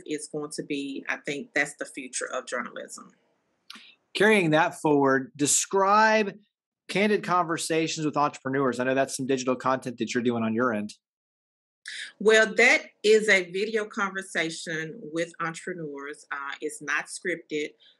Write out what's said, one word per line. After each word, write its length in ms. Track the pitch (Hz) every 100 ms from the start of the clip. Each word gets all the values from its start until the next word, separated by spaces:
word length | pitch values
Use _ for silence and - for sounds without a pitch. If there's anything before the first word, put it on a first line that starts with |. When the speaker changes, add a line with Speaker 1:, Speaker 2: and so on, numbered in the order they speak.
| -
Speaker 1:
is 240 | 147 -
going 200 | 151 147
to 120 | -
be, 400 | 160 143 139 135 -
I 80 | 131 -
think 240 | 143 123 147
that's 180 | 143 -
the 60 | -
future 420 | - 123 - -
of 140 | 127 -
journalism. 640 | 123 117 - - - - _ _ _ _ _ - - - _ _ -
Speaker 2:
Carrying 360 | 208 214 165
that 280 | 151 170 -
forward, 520 | - 147 139 135 131 143
describe 1000 | 143 - - 196 190 208 220 220 202 - _ _ _ _ -
Candid 360 | 185 214 202
Conversations 800 | - 180 170 160 - 160 160 160 151
with 100 | 147
Entrepreneurs. 640 | 147 - 135 135 135 117
I 40 |
know 100 | 127
that's 240 | 135 135 -
some 80 | 131
digital 300 | 131 127 127
content 420 | 131 131 131 117
that 160 | 110
you're 100 | 123
doing 200 | 120 117
on 100 | 113
your 200 | 113 127
end. 200 | 107 104 - _ _ _ _ _ _ _ _ - - - -
Speaker 1:
Well, 340 | 202 220 220 196
that 280 | 247 302 - _
is 260 | 214 214 214
a 200 | 190 180
video 340 | 190 226 220 208
conversation 1120 | - 196 190 185 180 165 160 - 160 160 -
with 300 | 151 165 170 -
entrepreneurs. 840 | 165 165 - 175 156 139 139 151 -
Uh, 240 | 143 139 139
it's 200 | 151 -
not 240 | 143 151 -
scripted. 640 | - 185 165 - 151 151 - _ _